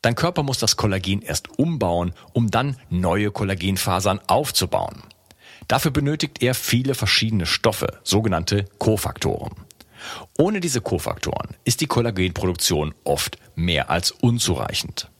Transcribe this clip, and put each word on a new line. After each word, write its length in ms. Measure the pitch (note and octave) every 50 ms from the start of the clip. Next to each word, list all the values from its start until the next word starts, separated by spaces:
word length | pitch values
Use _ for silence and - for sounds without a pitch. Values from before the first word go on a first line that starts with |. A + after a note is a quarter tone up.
Dein 140 | - A#2 A#2
Körper 280 | - - E3+ F3+ - D3
muss 160 | C#3 C3 -
das 180 | - A2 - -
Kollagen 440 | - G#2+ G2 F#2+ F#2 F#2 G2 G2+
erst 380 | - - - - - - - -
umbauen, 540 | C#3 E3+ E3+ C#3+ G2+ F2 E2+ F2 F2 F2+ F2+ - - -
um 180 | - A#2+ A#2 A2
dann 280 | - A2+ C3 C#3+ C3+ - - -
neue 420 | - F2+ F2+ F2 E2+ G2+ G#2 G#2
Kollagenfasern 880 | G2+ - G#2+ F#2+ G2 F2+ F2+ G2 G2 F#2 - G#2 F#2 F#2 F#2 G2+ F#2+ G#2 - -
aufzubauen. 760 | F#2+ B2 D3+ - - - F#2+ F#2 - - - - - - - - - _ _ _ - _ - - - - - -
Dafür 220 | - C3+ - D#3
benötigt 520 | C3 D3+ C#3 C#3 D3+ D3+ - D3 - - -
er 120 | B2 B2+
viele 380 | - - - - A#2+ B2+ C3+ C3+
verschiedene 520 | - - G2 - - - A2 A2 G2+ E2+
Stoffe, 540 | - - - - A#2+ F#2+ - - - - - _
sogenannte 600 | - - G#2 A2 A2+ F#2 D#2+ E2 - G2+ G2+ G2 - _ _
Kofaktoren. 760 | - - A2 G2+ - - - - - - - - - - - - - - - _ - _ _ - - - - - - - _ -
Ohne 220 | D3+ F#3+ G#3+ G3
diese 220 | F3 E3+ C3 B2
Kofaktoren 760 | - - F#2+ E2+ - - - - - - - - - - - _ _
ist 160 | - B2 -
die 80 | D#3+ C#3+
Kollagenproduktion 1040 | - B2 A#2 A#2 G#2+ F#2 F#2 F#2 E2+ - - F#2 F2 - - - F2 D2 D2+ D2+ D#2 _ _
oft 320 | D2+ C#2+ C#2+ - - - - - - _
mehr 340 | - E2 F2 E2+ D2 - -
als 220 | - E2+ F#2+ -
unzureichend. 960 | - - - A#2+ A#2 A#2+ - - F2 C2 A1 - - - - - - - - - _ _